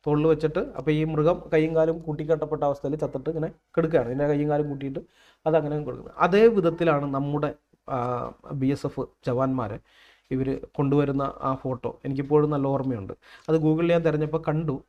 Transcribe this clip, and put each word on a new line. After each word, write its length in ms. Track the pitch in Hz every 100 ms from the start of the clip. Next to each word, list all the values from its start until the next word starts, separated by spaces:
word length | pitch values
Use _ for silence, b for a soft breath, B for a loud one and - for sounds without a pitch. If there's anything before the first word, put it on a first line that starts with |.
| -
തോളിൽ 200 | 151 156
വെച്ചിട്ട് 320 | 151 160 175 277 -
അപ്പോൾ 140 | 147
ഈ 140 | 151
മൃഗം 380 | 156 156 151 180 -
കൈയും 240 | 160 156 160
കാലും 220 | 160 165
കൂട്ടിക്കെട്ടപ്പെട്ട 640 | 165 151 156 160 151 151
അവസ്ഥയിൽ 320 | 147 139 139 151
ചത്തിട്ട് 340 | 147 135 143
ഇങ്ങനെ 180 | 160 180 - _ -
കിടക്കുകയാണ്. 300 | 165 156 117
ഇതിൻ്റെ 200 | 131 147
കൈയും 220 | 147 151
കാലും 200 | 147 147
കൂട്ടിയിട്ട് 320 | 139 139 135 - b b b 160
അതങ്ങനെ 340 | 160 147 151
കൊടുക്കുന്നത്. 340 | 139 123 - -
അതേ 280 | 175 196 226
വിധത്തിലാണ് 680 | 208 170 170 165 147 143
നമ്മുടെ, 400 | 139 143 147 147 - _ _ -
ആ, 100 | 131 123 123 123 - -
ബി 140 | 147 131
എസ് 200 | 143 180
എഫ് 140 | - 123 _ -
ജവാന്മാരെ 520 | 123 131 131 107 - b b b b _
ഇവർ 300 | 131 135 135 -
കൊണ്ടുവരുന്ന 480 | - 139 143 143 139 139 -
ആ 120 | 135
ഫോട്ടോ 460 | 135 131 127 113 -
എനിക്കിപ്പോഴും 460 | 135 135 143 151 151
നല്ല 160 | 147 135
ഓർമ്മയുണ്ട്. 460 | 139 131 120 98 - B B -
അത് 80 | 160
Google-ിൽ 340 | 156 156 170
ഞാൻ 120 | 170
തിരഞ്ഞപ്പോൾ 400 | 165 147 151 160 -
കണ്ടു. 260 | 156 165 135